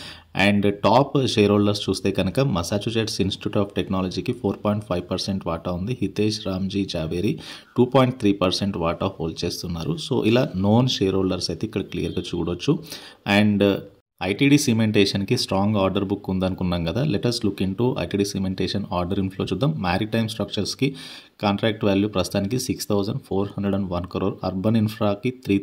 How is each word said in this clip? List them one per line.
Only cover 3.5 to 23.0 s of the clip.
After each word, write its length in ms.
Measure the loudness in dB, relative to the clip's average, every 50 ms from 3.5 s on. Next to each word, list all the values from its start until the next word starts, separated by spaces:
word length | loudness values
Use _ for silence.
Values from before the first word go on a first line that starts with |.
| -2 -2
of 80 | -2 -2 -2
టెక్నాలజీకి 600 | -4 -2 -2 -2 -2 -2 -2 -4 -4 -4 -4 -4
ఫోర్ 220 | -2 -2 -2 -2
పాయింట్ 300 | 0 -2 -2 -2 -2 -2
ఫైవ్ 180 | -4 -4 -4 -4
పర్సెంట్ 400 | -4 -4 -4 -4 -4 -4 -4 -4
వాటా 280 | -4 -6 -4 -4 -4 -4
ఉంది. 220 | -4 -4 -6 -4 -4
హితేష్ 400 | -4 -4 -2 0 0 0 -2 -4 -4
రామ్జీ 380 | -4 -4 -4 -4 -2 -2 -2 -4
జావేరి 480 | -4 -4 -4 -4 -4 -2 -2 -2 -2 -2 -4 -8 -16 -16 -18 -18 _ 2
టూ 120 | 2 2
పాయింట్ 320 | 4 6 4 4 4 2 2
త్రీ 140 | 2 2 2
పర్సెంట్ 440 | 4 2 0 0 0 -2 -2 -2
వాటా 320 | -2 -2 -2 -2 0 -2 -4 -4
హోల్డ్ 260 | -4 -6 -6 -4 -4
చేస్తున్నారు. 560 | -4 -6 -4 -6 -8 -6 -6 -6 -4 -4 -4 -4
So 180 | -4 -2 -2 0 2
ఇలా 200 | 4 4 2 2 0 -2
నోన్ 320 | 0 2 4 4 4 4 2
షేర్ 280 | 2 0 0 0 2 2
హోల్డర్స్ 320 | 0 0 0 -2 -4 -6
అయితే 140 | -6 -4 -6
ఇక్కడ 180 | -4 -4 -4 -4
క్లియర్గా 400 | -4 -6 -6 -4 -4 -4 -6 -6
చూడొచ్చు. 480 | -6 -4 -4 -4 -4 -4 -4 0 0 -2 -2 -2 -10 -16 -16 -16 -18 -18 _ -2 2
And 320 | 4 6 6 6 4 4 4 4 2 0 -4 -10 -20 _ _ _ _ -6
ఐటీడీ 360 | -4 -2 0 2 4 6 6 6
సిమెంటేషన్కి 760 | 4 4 2 2 2 4 6 4 4 4 2 0 0 0 0
స్ట్రాంగ్ 400 | -2 0 0 0 2 2 2 2
ఆర్డర్ 280 | 2 2 2 2 0 0
బుక్ 200 | -2 -2 -4 -2 -2
ఉందనుకున్నాం 520 | -2 0 0 0 -2 -2 -2 0 0 0 -2
కదా, 180 | -2 -2 0 0
let 200 | 0 0 0 0
us 120 | 0 -2 0
look 200 | -2 -2 -2 -2
into 240 | -2 -2 0 0 0 0 0 -2
ఐటీడీ 260 | -4 -2 0 0 0
సిమెంటేషన్ 600 | 0 -2 -4 -2 -2 -2 -2 -2 -2 -2 -4 -4 -2
ఆర్డర్ 280 | -2 -2 -2 -2 -2 -2
ఇన్‌ఫ్లో 240 | -2 -2 -2 -4 -4
చూద్దాం. 260 | -2 -2 0 0 0 0 0
మ్యారిటైమ్ 460 | -2 0 0 0 0 0 -2 -2 -2 -2
స్ట్రక్చర్స్‌కి 580 | -2 -6 -6 -6 -4 -4 -4 -4 -2 -2 -2 -2 -2 -4 -14 -18 -18 -20 -20 -20 _ -2
కాంట్రాక్ట్ 440 | 0 0 2 2 2 0 0 2 2
వాల్యూ 220 | 2 4 4 2 2
ప్రస్తుతానికి 480 | 0 -2 -2 0 -2 -2 -2 -2 -2 -2
సిక్స్ 280 | -2 -4 -4 -4 -4 -2
థౌజండ్ 320 | 0 0